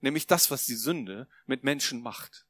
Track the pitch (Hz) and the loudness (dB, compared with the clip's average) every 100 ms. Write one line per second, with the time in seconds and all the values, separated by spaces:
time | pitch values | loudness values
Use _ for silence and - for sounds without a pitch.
0 | 139 151 - 175 - 139 - 117 120 170 | 2 0 4 4 4 2 -2 -2 -2 -2
1 | 104 98 131 - - 131 135 143 - 123 | -4 -10 -12 -20 -4 -2 0 0 -2 -4
2 | 120 104 - - _ | -8 -12 -14 -18 _